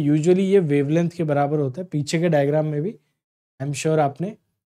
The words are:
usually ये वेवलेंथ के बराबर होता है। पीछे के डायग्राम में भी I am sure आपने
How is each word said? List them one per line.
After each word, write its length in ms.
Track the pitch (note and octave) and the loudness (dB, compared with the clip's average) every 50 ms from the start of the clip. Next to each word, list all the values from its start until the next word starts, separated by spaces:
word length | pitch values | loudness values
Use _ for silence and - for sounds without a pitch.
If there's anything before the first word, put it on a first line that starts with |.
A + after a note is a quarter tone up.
| D3+ | 2
usually 400 | C#3+ D3 D#3 D3 F3+ F3+ F#3 G3 | 2 2 2 4 4 4 4 4
ये 140 | F#3+ G3 G3+ | 2 2 2
वेवलेंथ 500 | F3 D3 C#3+ C#3+ C#3 C#3 D#3 E3+ F3 E3 | 4 4 2 0 0 2 0 0 0 -2
के 140 | - - E3+ | -2 -4 -4
बराबर 360 | D3+ C#3+ C#3+ C#3+ C#3+ D3+ D3+ | -2 0 0 0 0 0 -2
होता 220 | C#3+ C3+ B2 F3+ | -2 -2 -4 -8
है। 60 | F#3 F3+ | -10 -6
पीछे 320 | - D3 C#3+ D3 - E3 | -6 -6 -4 -2 -2 -2
के 100 | E3+ F3+ | 0 2
डायग्राम 360 | D#3 D3 C#3 C#3 D3 D#3 D#3 | 2 2 2 2 2 0 0
में 160 | D#3 D3+ D3 | -2 -2 -4
भी 140 | D3+ G#3 A#3 - _ _ _ _ _ _ _ _ _ _ _ - | -6 -6 -8 -12 _ _ _ _ _ _ _ _ _ _ _ -10
I 60 | C3 | -8
am 100 | D3 C#3 B2+ - | -8 -6 -4 -2
sure 160 | D#3+ D#3 D#3+ | 0 2 2
आपने 360 | D3 C#3 C#3 - E3+ G#3 A3+ - _ _ _ _ _ | 2 0 -2 -6 -8 -8 -10 -12 _ _ _ _ _